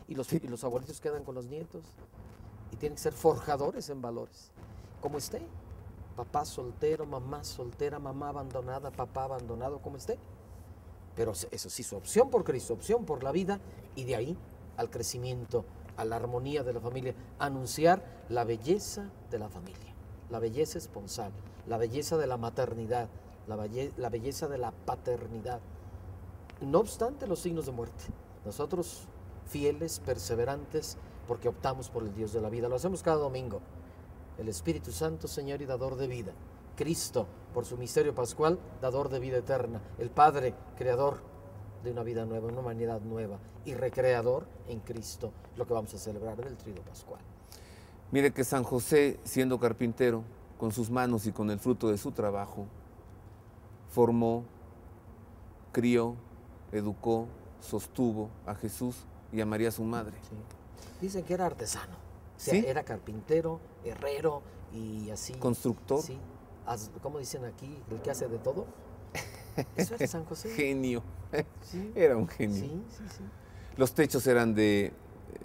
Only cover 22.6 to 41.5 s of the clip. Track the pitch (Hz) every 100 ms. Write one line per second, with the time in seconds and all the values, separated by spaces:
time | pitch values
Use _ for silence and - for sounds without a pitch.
22.6 | 123 113 110 123 107 - - - - 107
23.6 | 107 120 143 - 120 113 127 135 156 135
24.6 | 117 - - 123 - 120 113 113 120 120
25.6 | - - - - - - - - - -
26.6 | 139 160 220 - 233 285 247 170 180 165
27.6 | 139 120 113 - - - - - 104 101
28.6 | 147 175 165 - - - - - - 147
29.6 | 143 147 165 - 135 123 - 113 123 143
30.6 | 139 156 - - - - - 117 123 -
31.6 | 135 131 120 120 110 101 107 110 107 117
32.6 | 120 123 180 175 165 151 143 131 127 101
33.6 | - - - - - - - - 110 95
34.6 | - 160 - - 160 160 156 - 139 143
35.6 | 139 127 135 131 131 123 92 - - -
36.6 | - - 147 165 - 123 98 - - 123
37.6 | 113 123 123 156 147 127 120 - 156 180
38.6 | - - 131 131 139 131 131 127 120 131
39.6 | 120 110 - - 120 - 151 143 127 -
40.6 | - - 127 120 143 - - - -